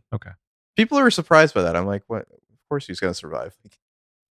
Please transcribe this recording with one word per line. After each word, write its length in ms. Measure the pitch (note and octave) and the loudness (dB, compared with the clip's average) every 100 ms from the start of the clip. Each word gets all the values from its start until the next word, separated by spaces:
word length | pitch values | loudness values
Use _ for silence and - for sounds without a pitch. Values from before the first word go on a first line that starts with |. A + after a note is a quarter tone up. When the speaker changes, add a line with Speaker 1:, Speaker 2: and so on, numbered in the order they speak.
| _ | _
Speaker 1:
Okay. 200 | G#2 - F#2+ _ _ _ - | -12 -12 -20 _ _ _ -2
Speaker 2:
People 220 | A3 C#4+ | 0 2
are 140 | C4 | 2
surprised 420 | A3+ D#3 D#3+ D#3 | 2 4 6 6
by 80 | A2 | 4
that. 140 | F2 E2+ | 0 0
I'm 100 | F#2+ | -2
like, 160 | G2+ - | -6 -8
"What? 160 | A2+ | -10
Of 440 | - _ _ _ _ | -12 _ _ _ _
course 200 | C#3+ - | -8 -8
he's 120 | - | -6
gonna 140 | F#2+ | -6
survive." 420 | F2 D#2 D2+ C#2 - - _ _ _ _ _ _ | -6 -8 -10 -12 -14 -20 _ _ _ _ _ _